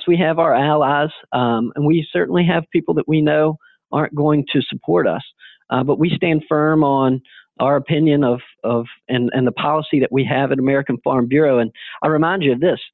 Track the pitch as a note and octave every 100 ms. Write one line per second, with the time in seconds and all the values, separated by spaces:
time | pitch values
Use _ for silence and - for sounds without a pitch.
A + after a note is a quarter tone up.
0 | F3 F3 D#3+ D#3+ E3 B2+ D3 D3+ C#3 D3
1 | D3+ - - B2 A#2+ A2+ A#2+ - D3 E3+
2 | D3+ F3+ - F3 F3 E3 - E3 E3 D#3
3 | - D#3 D3+ D3+ D#3 D#3 _ _ _ D3
4 | - D3 D3+ D3 C#3+ C#3+ - C3 - F3
5 | A2 F2+ - _ - _ - B2+ C3+ C#3+
6 | E3 D3+ F3 D#3 - D3+ D#3 D#3 C#3 C3+
7 | C3 C3 - - _ - C3 C#3+ C#3 D3+
8 | D#3 C#3+ C3 A#2+ - _ A2+ A#2+ A#2 -
9 | - B2 A#2+ C3 B2+ - C#3+ D#3 D3+ C#3+
10 | B2+ C3+ A#2+ C3 C#3 C3+ C3 C#3 C#3 A#2+
11 | C#3 C3 A#2+ C#3+ D3 B2 A2+ - - -
12 | D3+ D#3 E3 F#3+ C#3+ B2 F3 A#2+ -